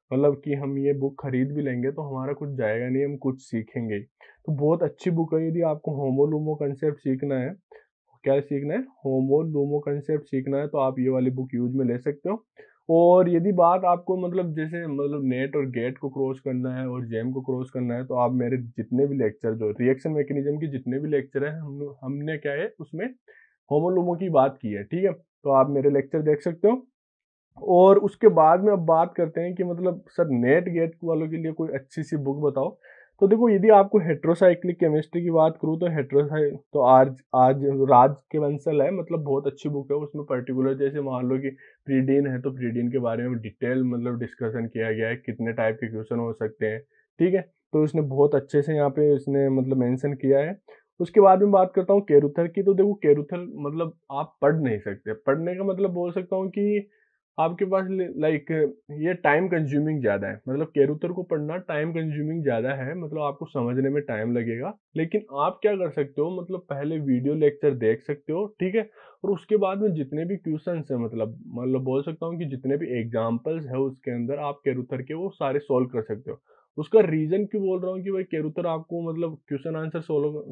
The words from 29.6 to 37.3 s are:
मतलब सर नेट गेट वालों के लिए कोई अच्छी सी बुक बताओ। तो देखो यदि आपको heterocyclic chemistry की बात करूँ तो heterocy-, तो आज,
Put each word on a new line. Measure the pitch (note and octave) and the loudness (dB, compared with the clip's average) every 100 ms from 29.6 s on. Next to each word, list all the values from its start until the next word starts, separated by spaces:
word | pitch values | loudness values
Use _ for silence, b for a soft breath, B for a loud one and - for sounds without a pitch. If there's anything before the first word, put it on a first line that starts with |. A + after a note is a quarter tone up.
मतलब | F3+ E3+ F#3 E3+ - | -4 -2 -2 -2 -6
सर | - D#3+ | -2 0
नेट | B2 B2 E3 F3+ | 2 4 4 2
गेट | E3 E3 - | 0 -2 -2
वालों | E3 D#3+ D#3 | -4 -2 -2
के | E3 | -4
लिए | D#3+ | -6
कोई | D#3 D#3+ | -6 -6
अच्छी | C3+ C3 E3 | -6 -8 -10
सी | - D3+ | -6 -4
बुक | C3+ D3 | -4 -2
बताओ। | D3 C3+ C3 - b b b _ | -2 0 -4 -8 b b b _
तो | G3 | 4
देखो | A3 A#3+ | 6 4
यदि | G3 A3 | 6 8
आपको | G3+ G3 G#3 | 8 8 2
heterocyclic | E3 D#3 E3 E3+ F3+ F3 F3+ E3+ | 2 0 0 6 6 6 0 0
chemistry | E3 D3+ - F3 | 2 2 -2 -4
की | E3+ | 0
बात | D#3+ D#3 D#3 | 4 2 2
करूँ | D#3 E3 | -4 -2
तो | F3 | -2
heterocy-, | D#3 C3 C#3+ D3 D#3 D3 - - | -2 2 2 2 0 -2 -2 -4
तो | D3 | 2
आज, | B2+ C3 C3+ B2+ _ | 8 8 6 0 _